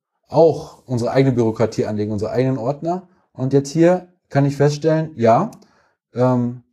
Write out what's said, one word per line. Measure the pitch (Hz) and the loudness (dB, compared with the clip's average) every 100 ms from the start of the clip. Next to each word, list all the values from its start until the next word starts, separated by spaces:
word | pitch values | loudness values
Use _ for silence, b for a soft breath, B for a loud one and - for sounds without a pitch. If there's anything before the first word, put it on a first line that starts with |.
| _ _ _ | _ _ _
auch | 135 165 143 - - - | 4 4 2 -8 -20 -8
unsere | 123 120 | -4 0
eigene | 135 135 | 2 2
Bürokratie | 120 113 110 110 - 107 | 2 0 0 -2 -2 -4
anlegen, | 107 104 | -4 -4
unsere | 104 104 | -4 -4
eigenen | 117 131 131 | -2 -2 -2
Ordner. | 139 147 165 180 b b b | -4 -6 -6 -6 b b b
Und | - 131 | -8 -2
jetzt | 139 139 | 0 0
hier | 160 165 180 - _ _ | 2 2 2 -4 _ _
kann | 139 | 0
ich | 139 139 | 0 2
feststellen, | 143 147 160 156 160 | 0 2 0 -2 -4
ja, | - 113 123 220 - b b b b _ | -2 2 2 0 -8 b b b b _
ähm, | 120 127 123 120 123 _ | -2 0 0 -2 -8 _